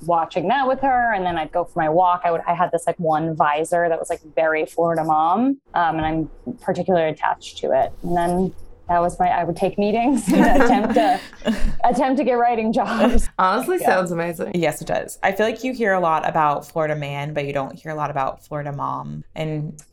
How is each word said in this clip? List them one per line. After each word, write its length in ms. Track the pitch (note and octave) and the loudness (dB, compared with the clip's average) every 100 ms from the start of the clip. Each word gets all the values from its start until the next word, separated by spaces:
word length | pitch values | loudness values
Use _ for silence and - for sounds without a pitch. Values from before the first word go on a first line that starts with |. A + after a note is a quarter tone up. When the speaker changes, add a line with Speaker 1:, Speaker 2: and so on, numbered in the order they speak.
Speaker 1:
watching 440 | D#3+ E3+ D#3+ F#3 D#3+ | 0 0 0 -2 0
that 180 | C4+ C4 | 0 0
with 140 | C4 | 0
her, 340 | C4+ B3 A#3+ | 0 2 2
and 120 | G3+ F3+ | 0 -2
then 120 | E3+ | -2
I'd 140 | D3+ | -4
go 140 | F3 E3+ | -4 -4
for 120 | - | -2
my 120 | D#3 | 2
walk. 320 | E3 F3+ F3 | 4 4 2
I 80 | F3 | 0
would, 100 | E3 - | 0 0
I 60 | |
had 180 | E3+ F3 | 0 0
this, 160 | E3 - | 0 -2
like, 100 | E3 | -2
one 380 | D#3+ D#3 E3 D#3 | 0 0 0 2
visor 540 | D#3 D3+ D#3+ F3 E3+ | 2 2 0 0 0
that 100 | D#3+ | 0
was, 100 | - | -4
like, 120 | E3 D#3 E3 | -8 -4 0
very 300 | D#3+ D#3 D#3+ | 2 2 -2
Florida 380 | - E3+ E3 | 0 0 2
mom, 560 | D#3+ D#3 E3 F#3+ C4 C4+ _ | 2 2 2 2 0 -2 _
um, 240 | - E3 D#3+ | 0 0 0
and 80 | D#3 | -2
I'm 480 | D#3+ D3+ - - - | -2 -4 -8 -12 -8
particularly 480 | - F3 F3 F3+ D#3+ | -4 -2 2 2 2
attached 480 | E3 - - - - | 0 -2 -4 -8 -8
to 140 | D3 C3+ | 0 0
it. 140 | A#2+ - | 0 -4
And 120 | E3+ F3 | -4 -2
then 380 | F3 F3+ F#3 - - - - | 0 0 -2 -6 -16 -14 -2
that 140 | F3 | 0
was 180 | F3 F3+ | 0 0
my, 80 | F3+ | 0
I 140 | - | 0
would 120 | E3+ E3+ | -2 -2
take 200 | F#3 F#3+ | -2 0
meetings 500 | G3+ A3 A#3 B3+ - | -2 0 0 0 2
<laughs> 60 | |
and 300 | - - - | 4 6 6
attempt 300 | C#4 - D#4+ A#3 | 6 4 2 2
to, 240 | G#3 F#3 - - - | 2 0 -4 -8 -4
Speaker 2:
<laughs> 300 | G3+ - - | 2 2 4
Speaker 1:
attempt 340 | A#3 B3 C4+ C4+ | 2 2 0 0
to 60 | |
get 100 | B3+ B3 | 0 2
writing 380 | A#3+ A#3 A3 | 2 0 0
jobs. 560 | A#3+ G#3 A3+ A3 - - - | 0 0 2 4 4 4 2
Speaker 3:
Honestly, 400 | F#3+ G#3+ B3+ F4+ | 2 2 0 0
Speaker 1:
Yeah. 40 | F3 | 2
Speaker 3:
sounds 260 | F#3 F3+ | 2 0
amazing. 420 | E3+ E3+ E3 F#3+ F3 | -2 -4 -4 -4 0
Speaker 2:
Yes, 260 | D#3 D3+ | 0 -2
it 60 | - | -4
does. 320 | - - - | -4 -4 -4
I 80 | - | -2
feel 120 | F#3+ G#3+ | 0 -2
like 180 | A3+ | -2
you 100 | C4 | -6
hear 200 | A#3+ A3 | -2 0
a 60 | F#3+ | 2
lot 280 | E3+ D#3+ - | 2 0 0
about 380 | E3 D3+ D3 - | 0 0 0 -4
Florida 280 | E3 D#3 D3+ | -4 -2 -4
man, 380 | C#3+ C#3+ D3 D3 | -6 -6 -6 -6
but 100 | C#3 | -4
you 80 | |
don't 220 | C#3 C3+ - | -4 -6 -10
hear 140 | D#3 | -12
a 40 | D#3 | -8
lot 140 | D3 | -6
about 340 | C#3+ C3+ - - | -4 -4 -6 -10
Florida 260 | D3+ C#3+ | -10 -8
mom. 520 | C#3+ C3+ C3+ C#3+ D3+ - - | -6 -6 -6 -10 -14 -14 -10
And 440 | D#3+ D3+ D3+ - - | -6 -6 -8 -12 -20